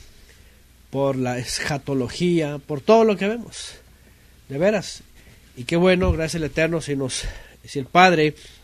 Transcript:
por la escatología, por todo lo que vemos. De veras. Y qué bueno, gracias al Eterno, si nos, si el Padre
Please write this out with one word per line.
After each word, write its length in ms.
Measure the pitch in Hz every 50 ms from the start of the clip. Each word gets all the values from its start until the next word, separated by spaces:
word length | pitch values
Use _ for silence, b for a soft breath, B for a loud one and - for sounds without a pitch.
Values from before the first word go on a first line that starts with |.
| b b b b b b b b b b b b b b - - - _
por 260 | - 135 139 135 131
la 240 | 131 127 123 123 123
escatología, 1200 | 117 - - - - - 151 135 - 147 139 131 123 - - - 175 175 175 165 151 143 147 139
por 220 | - - 151 139
todo 220 | - - 220 226 226
lo 140 | 220 202 170
que 100 | 185 202
vemos. 480 | 226 240 214 - - - - - - - - - b b b b b b b b b b b -
De 80 | 135 143
veras. 460 | 175 208 220 185 - - - - - - - b b b b b b b b 127
Y 60 | 123
qué 120 | - 170
bueno, 360 | 170 180 185 180 180 185 185
gracias 240 | 170 156 160 156 175
al 80 | 170 156
Eterno, 380 | 139 - 156 160 160 175 160
si 140 | - 147 143
nos, 280 | 135 135 123 - - - B B B B B B B -
si 140 | - - 143
el 80 | 123 -
Padre 480 | - 175 185 185 175 160 151 151 147 B B B B B